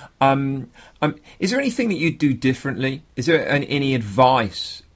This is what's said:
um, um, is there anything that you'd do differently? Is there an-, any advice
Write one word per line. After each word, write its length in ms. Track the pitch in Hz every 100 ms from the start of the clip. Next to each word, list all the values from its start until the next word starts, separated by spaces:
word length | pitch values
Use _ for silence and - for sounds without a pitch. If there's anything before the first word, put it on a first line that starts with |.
| - _
um, 480 | 135 135 139 135 127 - - _
um, 140 | 151 151 - -
is 120 | 185
there 100 | 254
anything 300 | 277 - 233
that 80 | 185
you'd 180 | 165 160
do 160 | 147
differently? 720 | 123 131 127 139 110 135 139 - -
Is 100 | 127
there 200 | 156 -
an-, 180 | 143
any 300 | - 143 139
advice 880 | 131 104 101 127 131 107 - - - -